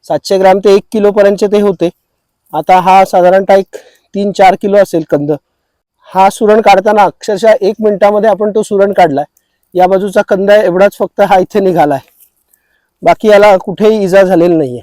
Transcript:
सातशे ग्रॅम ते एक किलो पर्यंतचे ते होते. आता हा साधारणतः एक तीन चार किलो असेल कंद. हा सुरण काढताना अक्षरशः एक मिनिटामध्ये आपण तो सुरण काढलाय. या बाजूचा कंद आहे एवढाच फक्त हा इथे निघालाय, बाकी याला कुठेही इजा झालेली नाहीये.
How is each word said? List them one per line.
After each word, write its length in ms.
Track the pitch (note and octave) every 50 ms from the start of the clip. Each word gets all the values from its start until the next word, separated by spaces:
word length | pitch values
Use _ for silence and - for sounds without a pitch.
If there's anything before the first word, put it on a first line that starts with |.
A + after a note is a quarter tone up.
सातशे 360 | _ - E3 - _ - G3+ F#3+
ग्रॅम 200 | F#3+ F#3+ F#3+ G3+
ते 160 | F#3+ G#3+ G3
एक 80 | G#3 - _
किलो 180 | - A3 G3+ G#3
पर्यंतचे 360 | G3 G#3+ G3+ G3+ G#3 F#3 A3
ते 140 | G3+ G#3 G#3
होते. 300 | G3+ G3+ F3+ - F3 E3+ _ _ _ _ _ _ _ _ _ _ _ _
आता 280 | - D3+ D#3 - F#3 F#3
हा 240 | F3+ F#3+ F#3 G3 F#3+
साधारणतः 500 | F#3 - F#3 F3 F3+ F#3 F#3+ F#3+ F#3+ G3
एक 220 | G3 F#3+ _ - - - _ _ _ _ _ _
तीन 180 | G3 G3 G#3
चार 240 | F#3 - G3 F#3 F3+ -
किलो 160 | - G3+ G3
असेल 280 | G3+ F#3+ - - E3 D#3 _
कंद. 220 | - D3 D3 D3 D3+ C3+ _ _ _ _ _ _ _ _ _ _ _ _ _ - -
हा 160 | F#3 F#3+ G3
सुरण 300 | - - A#3+ G#3 G#3+ A3+
काढताना 420 | G#3 G#3 G3 F#3+ G3 G#3+ G#3+ G#3+
अक्षरशः 500 | G3+ E3+ - _ - - G#3 F3+ G#3 A3 G#3+ -
एक 140 | G3 F#3 A3 -
मिनिटामध्ये 500 | G#3+ G#3+ G#3 F3+ G#3 G3+ G#3 G#3 G3+ A3+
आपण 200 | G3+ F#3 G#3+ G#3+
तो 120 | G3 G#3+
सुरण 300 | G#3+ - G#3+ G3 G3 G3
काढलाय. 320 | G3+ G3+ F3+ D#3+ C#3 C#3 D3 _ _ _ _ _ _ _ _ _ _
या 120 | F3+ F3+
बाजूचा 360 | F3+ F#3+ F#3+ G3 G3+ F#3 -
कंद 280 | G#3 - G#3 F#3+ G3 G3+
आहे 140 | G#3 G#3+ G#3+
एवढाच 320 | - E3+ F#3 G3 G3+ - -
फक्त 220 | G#3+ - _ -
हा 180 | G3+ F3 G3+ F#3
इथे 220 | F3+ - - G#3+
निघालाय, 380 | G3 F#3 E3+ E3+ D3+ D3 C#3+ C3 _ _ _ _ _ _ _ _ _ _ _ _ _ _ _ _ _ _ _ _
बाकी 260 | - D#3+ E3+ - - G#3+
याला 280 | G#3 G3+ G#3 G#3 G3
कुठेही 480 | F#3 - A3 F3 - G#3 G#3+ A3 G#3+ G3+
इजा 180 | F#3 F3 G3
झालेली 340 | G3 F#3 F#3+ E3+ E3+ F3 E3+
नाहीये. 240 | D#3+ D3+ C3 B2 A#2+